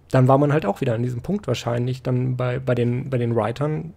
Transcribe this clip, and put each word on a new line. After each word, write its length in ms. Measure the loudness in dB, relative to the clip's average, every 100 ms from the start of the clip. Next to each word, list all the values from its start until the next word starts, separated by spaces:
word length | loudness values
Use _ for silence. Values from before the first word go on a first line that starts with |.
| -2
dann 180 | 4 6
war 80 | 6
man 160 | 4
halt 140 | 2 0
auch 160 | -2
wieder 120 | -2
an 80 | -2
diesem 200 | -2 -4
Punkt 240 | -4 -4 -2
wahrscheinlich 560 | -4 -2 -2 -2 -4
dann 340 | -2 0 0 -2
bei, 220 | -2 -2
bei 160 | 0
den, 340 | 0 2 0 -2
bei 80 | -2
den 180 | 0
Writern, 600 | 0 0 -2 -4 -4 -8